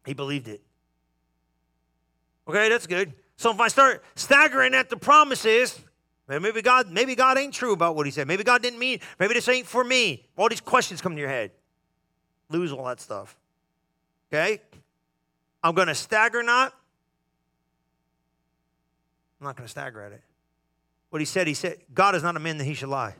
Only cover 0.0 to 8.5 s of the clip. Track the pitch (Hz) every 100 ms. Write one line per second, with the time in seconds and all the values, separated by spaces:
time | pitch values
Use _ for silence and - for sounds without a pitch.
0 | - 135 139 143 113 104 _ _ _ _
1 | _ _ _ _ _ _ _ _ _ _
2 | _ _ _ _ - 208 220 233 160 175
3 | 190 - _ _ 226 208 226 - 269 220
4 | - - - 277 302 262 254 262 262 226
5 | - 294 302 254 220 226 247 - - _
6 | _ _ - 139 190 220 220 254 220 170
7 | 262 240 262 269 277 - 247 196 170 156
8 | 143 151 135 185 208